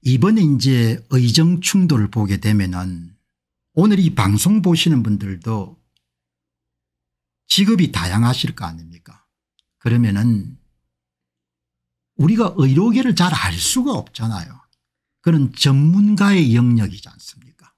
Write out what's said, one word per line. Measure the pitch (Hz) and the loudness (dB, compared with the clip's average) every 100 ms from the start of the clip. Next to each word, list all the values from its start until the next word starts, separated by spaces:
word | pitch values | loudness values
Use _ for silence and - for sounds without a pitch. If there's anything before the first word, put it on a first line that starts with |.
이번에 | 127 127 180 220 | 0 2 2 4
이제 | 165 135 135 127 117 117 - | 2 2 0 0 0 -4 -2
의정 | 135 120 117 160 175 | 0 2 2 2 0
충돌을 | 180 196 180 131 101 | 0 0 2 2 0
보게 | - 101 98 | -2 -2 -2
되면은 | 107 104 95 92 92 87 85 _ _ _ _ _ _ | 0 0 -2 -6 -8 -10 -14 _ _ _ _ _ _
오늘 | - 208 196 | 0 2 2
이 | 170 | 0
방송 | - 95 107 175 214 | 0 -2 0 2 2
보시는 | 180 160 175 143 | 2 0 2 0
분들도 | 107 104 98 92 87 110 92 - _ _ _ _ _ _ _ _ _ _ _ _ _ _ _ _ _ | 0 -4 -4 -10 -8 -8 -8 -16 _ _ _ _ _ _ _ _ _ _ _ _ _ _ _ _ _
직업이 | - 202 220 170 | 0 2 2 0
다양하실 | 92 87 98 117 127 - | -2 -4 -2 -2 -2 -6
거 | - | -8
아닙니까? | 87 82 82 82 - - _ _ _ _ _ _ | -14 -14 -20 -20 -20 -20 _ _ _ _ _ _
그러면은 | 120 120 117 101 117 107 98 - _ _ _ _ _ _ _ _ _ _ _ _ _ _ _ - | -2 0 0 0 0 -2 -6 -18 _ _ _ _ _ _ _ _ _ _ _ _ _ _ _ -2
우리가 | 156 220 214 - | 0 2 0 2
의료계를 | 131 135 226 233 254 175 | 2 2 2 0 0 0
잘 | 180 | 0
알 | 131 101 | -2 -4
수가 | 82 - 262 262 | -4 -4 -2 -2
없잖아요. | 196 - - 113 113 85 - _ _ _ _ _ _ | -4 -8 -8 -8 -8 -12 -18 _ _ _ _ _ _
그런 | - 160 135 | 0 0 0
전문가의 | - 143 135 151 185 208 208 202 196 139 | 0 0 2 4 4 2 2 2 2 2
영역이지 | 117 123 117 98 95 - | 2 2 2 -2 -8 -20
않습니까? | - - - - _ _ | -20 -20 -20 -20 _ _